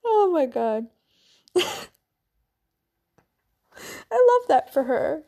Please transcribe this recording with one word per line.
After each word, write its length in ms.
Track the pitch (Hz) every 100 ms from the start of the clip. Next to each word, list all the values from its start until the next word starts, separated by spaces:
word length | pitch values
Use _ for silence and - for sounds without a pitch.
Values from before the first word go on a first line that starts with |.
Oh 260 | 466 427 392
my 140 | 339 262
god. 400 | 233 226 220 226 _ _ _
<laughs> 360 | _ _ _ 359
I 320 | - - - _ _ _ _ _ _ _ _ _ _ _ _ _ _ _ _ _ _ - - - -
love 380 | 480 494 494 480
that 240 | 262 254
for 120 | 277
her. 380 | 254 254 - 311